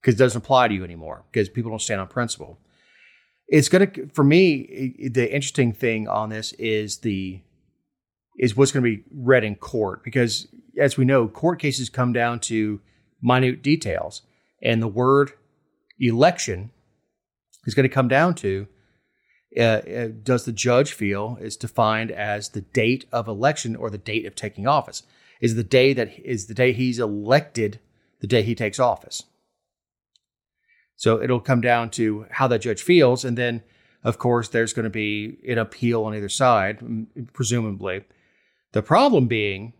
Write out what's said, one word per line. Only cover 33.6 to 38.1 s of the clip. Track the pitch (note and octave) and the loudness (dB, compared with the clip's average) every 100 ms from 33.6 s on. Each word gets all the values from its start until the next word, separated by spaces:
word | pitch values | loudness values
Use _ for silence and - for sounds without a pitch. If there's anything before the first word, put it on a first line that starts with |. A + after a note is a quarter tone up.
| _ _ _ _ | _ _ _ _
of | A#2+ A2+ | -4 -2
course, | B2 A#2+ A2+ | 0 0 0
there's | A#2 A2+ | -2 -2
gonna | - A2 | -2 -4
be | G#2+ G#2 G#2 G#2+ - - | -4 -4 -4 -8 -12 -4
an | A2+ | -2
appeal | A2 - A#2+ A#2 | -4 -2 0 0
on | A2 | -2
either | G#2+ G2+ | -4 -6
side, | - C3 A2+ G2 G#2+ | 2 4 4 2 -4
m-, | A#2+ A2+ A2+ - A#2+ | -8 -8 -8 -14 -16
presumably. | - A2+ A#2+ A2 G2 G2+ F#2 - | -6 -2 -2 -4 -6 -8 -8 -12